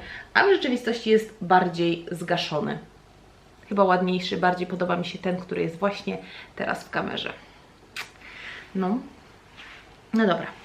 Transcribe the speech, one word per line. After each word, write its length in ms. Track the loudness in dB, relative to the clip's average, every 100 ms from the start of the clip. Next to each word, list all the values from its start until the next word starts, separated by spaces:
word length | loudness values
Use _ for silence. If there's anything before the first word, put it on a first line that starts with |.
| -6 -14 -2
a 100 | 4
w 60 | 6
rzeczywistości 600 | 6 4 0 0 0 4
jest 240 | 4 4 -6
bardziej 640 | 4 4 4 2 0 0 -4
zgaszony. 680 | -8 -2 -2 -2 -2 -4 -6 -12 -20 -20 -20 -20 -20 -20 -18 -2
Chyba 140 | 4
ładniejszy, 540 | 6 6 4 0 -2 0
bardziej 300 | 2 2 -2
podoba 280 | -2 -2 -2
mi 100 | -4
się 140 | -4
ten, 180 | -4 -4
który 240 | -4 -4
jest 160 | -4 -2
właśnie 400 | -2 -2 -6 -8 -8 -18 -14 -6
teraz 280 | -4 -4
w 60 | -6
kamerze. 440 | -6 -4 -6 -8 -10 -16 -20 -20 -20 -16 -14 -14 -16 -20 -16 -14 -16 -8 -2
No. 220 | 0 -2 -4 -18 -20 -20 -20 -20 -20 -20 -20 -20 -2
No 140 | 2 4
dobra. 200 | 2 -2 -12